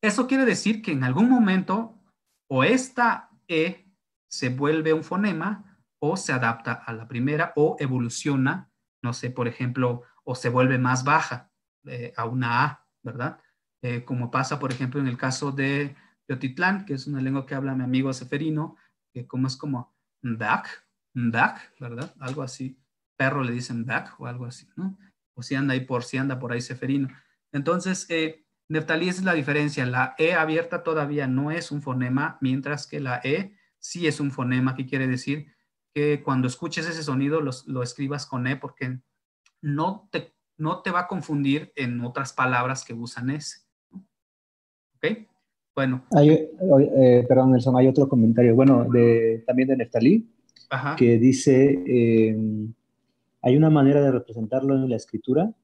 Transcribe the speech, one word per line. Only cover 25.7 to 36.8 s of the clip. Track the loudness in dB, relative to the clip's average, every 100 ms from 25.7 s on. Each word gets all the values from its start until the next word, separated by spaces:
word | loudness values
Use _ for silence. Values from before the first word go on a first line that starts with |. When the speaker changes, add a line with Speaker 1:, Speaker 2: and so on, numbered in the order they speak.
Speaker 1:
ahí | -2
por, | -2 -6
si | -4 -6
anda | -4 -6
por | -6
ahí | -8
Seferino. | -8 -8 -4 -2 -4 -8 _ _ _
Entonces, | -6 -2 -2 -2 -6 -4
eh, | -4 -4 -6 _ _ _
Neftalí, | -6 -2 -2 -2
esa | -2
es |
la | 0
diferencia. | 0 0 0 0 -2 -2
La | 0 -2 0
E | 0
abierta | 2 0 0 -2 -6
todavía | -2 -2 -2 -2 0
no | 0 -2
es | -4 -6
un | -8
fonema, | -6 -4 -2 -2 -2 -4
mientras | -2 -2 -4 -8 -8
que | -8
la | -6 -6
E | -2 -2 -4 _ _ _
sí | -14 -2 -2
es | 0
un | -4
fonema, | -2 -2 0 0
que | -2 -6
quiere | -4 -2
decir | -4 -4 -8 -8 _ _ _ _
que | -4 -2 -2
cuando | -2 -2 -2
escuches | -4 -8 -6